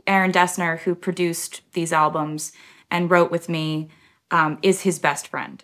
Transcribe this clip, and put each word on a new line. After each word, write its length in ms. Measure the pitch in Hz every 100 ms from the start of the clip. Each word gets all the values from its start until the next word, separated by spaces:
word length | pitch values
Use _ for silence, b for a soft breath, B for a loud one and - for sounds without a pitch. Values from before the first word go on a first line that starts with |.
| -
Aaron 260 | 190 185
Dessner, 480 | 180 175 180 170 165
who 140 | 185
produced 680 | 170 185 175 175 170 - - _
these 180 | 175 160
albums 580 | 160 151 160 151 156 - b b b b
and 180 | 175 170
wrote 220 | 175 170
with 180 | 170 -
me, 400 | 160 156 156 156 b b b -
um, 300 | 170 156 151
is 200 | 190 185
his 180 | 190 156
best 280 | 151 143 -
friend. 360 | 139 - -